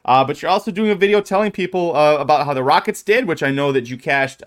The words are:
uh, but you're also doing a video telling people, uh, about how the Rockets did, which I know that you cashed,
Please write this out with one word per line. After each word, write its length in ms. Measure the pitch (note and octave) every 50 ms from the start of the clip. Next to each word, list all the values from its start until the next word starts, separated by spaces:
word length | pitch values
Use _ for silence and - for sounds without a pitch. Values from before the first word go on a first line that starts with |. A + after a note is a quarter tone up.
| -
uh, 180 | - B2+ C3 C3+
but 180 | B2+ D3+ -
you're 100 | - D#3+
also 200 | F#3 G#3 - A3+
doing 180 | F3+ G3+ A3 G#3+
a 60 | G#3
video 240 | F3 G3 G3+ G#3 G#3
telling 320 | G3+ - G3 F#3+ G#3+ G#3
people, 420 | - - F3+ F3 - F#3 F3 E3+ C#3+
uh, 200 | C#3+ D3+ D3+ D3+
about 300 | D3 C#3 C3 D3+ D3 D#3
how 80 | C#3+ C#3+
the 100 | C3 B2+
Rockets 400 | C#3 D#3 F#3+ - G#3+ - - -
did, 220 | - G#3+ B3 C4
which 180 | F3 D#3 - D3+
I 80 | C3+
know 220 | C3+ C#3 C#3+ C#3 C3+
that 160 | C3+ B2 A#2
you 80 | B2+
cashed, 440 | B2 - D#3 C#3+ C#3 C3+ C3+ - - -